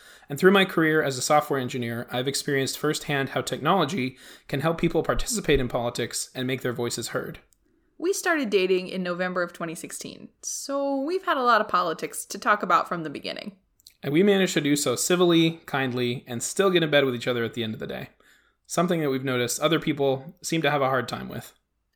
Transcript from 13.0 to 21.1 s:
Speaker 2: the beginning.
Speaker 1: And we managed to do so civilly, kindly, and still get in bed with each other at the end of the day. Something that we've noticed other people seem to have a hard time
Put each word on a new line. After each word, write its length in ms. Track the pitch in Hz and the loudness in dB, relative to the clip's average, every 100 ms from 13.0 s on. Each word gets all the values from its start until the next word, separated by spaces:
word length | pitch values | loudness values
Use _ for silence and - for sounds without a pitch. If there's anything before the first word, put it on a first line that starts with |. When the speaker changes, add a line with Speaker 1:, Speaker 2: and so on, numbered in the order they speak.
Speaker 2:
the 60 | 156 | -6
beginning. 480 | 139 92 - - - _ _ - _ | -8 -8 -8 -12 -16 _ _ -20 _
Speaker 1:
And 120 | 135 | 0
we 100 | 151 | 4
managed 300 | 202 196 185 | 6 6 2
to 80 | 175 | 2
do 160 | 143 143 | 2 2
so 180 | 143 120 | 0 0
civilly, 640 | - 180 180 165 160 165 - | 2 4 6 6 4 0 -4
kindly, 580 | 139 131 123 123 123 - | -2 -2 -2 -2 -4 -6
and 160 | 117 | -6
still 280 | - - 190 | -4 2 4
get 120 | 175 | 4
in 80 | 160 | 4
bed 140 | 147 | 4
with 100 | 135 | 4
each 140 | 123 127 | 0 -2
other 160 | 120 | 0
at 120 | 113 117 | -2 -2
the 80 | 110 | -4
end 80 | |
of 80 | 110 | -4
the 60 | - | -8
day. 200 | - - _ _ _ _ _ - | -8 -12 _ _ _ _ _ -6
Something 340 | - 175 170 | 0 2 2
that 80 | 151 | 0
we've 160 | 131 135 | -2 -2
noticed 340 | 123 120 - | 0 -2 0
other 220 | 156 160 | 0 0
people 560 | 156 139 139 131 160 - | 0 0 0 0 -4 -12
seem 200 | - 165 | -4 -2
to 100 | 147 | 0
have 100 | 143 | 2
a 60 | 131 | 2
hard 220 | 131 | 0
time 180 | 113 | -2